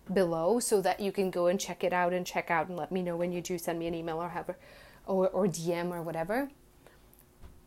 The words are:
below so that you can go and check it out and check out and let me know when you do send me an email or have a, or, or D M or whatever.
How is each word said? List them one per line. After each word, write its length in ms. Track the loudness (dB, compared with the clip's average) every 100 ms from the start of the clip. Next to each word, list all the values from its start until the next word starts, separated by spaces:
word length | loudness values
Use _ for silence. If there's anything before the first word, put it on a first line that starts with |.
| -2
below 500 | 2 2 2 2 2
so 200 | 2 2
that 200 | 2 0
you 120 | 0
can 180 | 0 0
go 180 | 2 2
and 120 | 2
check 240 | -2 -2
it 80 | 2
out 220 | 4 2
and 100 | 2
check 260 | -2 -4 0
out 180 | 0 0
and 80 | -4
let 160 | -2
me 100 | -2
know 140 | -2 -2
when 160 | -2
you 100 | -2
do 160 | -4 -4
send 200 | -4 -4
me 80 | -4
an 80 |
email 220 | -4 -4 -4
or 140 | -4
have 180 | -6 -8
a, 60 | -10 -16 -20 -20 -14 -2
or, 220 | 2 4
or 180 | 4 2
D 280 | 2 -2
M 180 | 0 -2
or 80 | -4
whatever. 480 | -4 -4 -2 -2 -2 -8 -20 -20 -20 -20 -20 -20 -20 -20 -20 -20